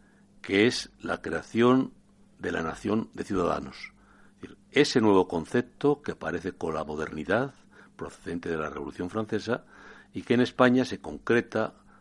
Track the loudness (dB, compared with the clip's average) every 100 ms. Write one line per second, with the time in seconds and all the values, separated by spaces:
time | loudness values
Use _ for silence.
0 | _ _ _ _ -2 2 4 2 -8 _
1 | -8 -6 -4 -6 -4 2 4 4 2 -8
2 | _ _ _ _ -6 -4 -4 -6 -4 -2
3 | -4 -10 -6 -2 0 -2 -6 -14 -18 _
4 | _ _ -20 _ -20 -20 _ 2 4 4
5 | 6 6 4 0 -2 -2 -2 -2 0 0
6 | -4 -8 -6 -4 -6 -6 -4 -4 -4 -6
7 | -6 -6 0 0 0 -8 _ -20 -20 -14
8 | -14 -12 -10 -8 -4 -4 -4 -8 -10 -8
9 | -6 -6 -4 -6 -4 -6 -6 -20 -20 -20
10 | -14 -14 0 2 2 4 4 6 0 -6
11 | -10 -8 0 0 2 -4 -4 -8 _ -20